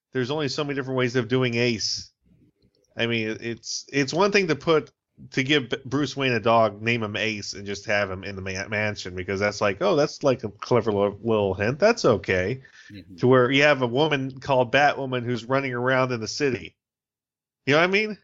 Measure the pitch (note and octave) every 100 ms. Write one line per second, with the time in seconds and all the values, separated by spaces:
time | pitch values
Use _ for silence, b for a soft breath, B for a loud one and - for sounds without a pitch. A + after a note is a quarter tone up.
0 | _ C3 B2 D3+ C#3+ C#3+ D3 C#3 C3 C3
1 | B2+ B2+ A2 B2+ B2+ A#2 B2 A2 - -
2 | - _ _ _ _ _ _ _ _ -
3 | A#2 A#2 A2 A2 A#2 A2+ - - - C3+
4 | C3+ D3+ G3+ G3+ F3 C#3 - D#3 D3 _
5 | _ _ C3 - C3+ D3+ A#2 C3+ B2 C3
6 | C#3+ C#3 C3 A#2 A2+ A#2 A2 G2+ A2 A#2
7 | G#2+ G#2 A2 G#2+ G2 - G2+ G2 - G#2
8 | G2 F#2+ G2 F#2+ F#2+ F#2+ G2 G#2+ G#2+ G#2
9 | F#2+ F2+ F#2 G2 G#2 G2+ G#2 G2 G3 D#3+
10 | D3+ - C#3+ B2 G#2+ - - B2 A2 G2+
11 | G2+ G2 A2+ A2 G2+ F#2 G#2 D3 G#3 A#3
12 | D#3 G#2 F#2 F#2+ F#2 C3 B B B G2+
13 | - F2 B2+ B2+ B2 C#3 D3 C#3 B2 B2
14 | D#3 C#3+ C3 C3 - C3 A#2+ C3 C#3+ A#2+
15 | C3+ B2+ A#2 B2 A2+ C3+ C#3 B2 B2+ C3
16 | B2+ A#2+ G#2+ - C#3+ G#2+ D#2+ - _ _
17 | _ _ _ _ _ _ - D3 F3 G3
18 | G#3+ G3+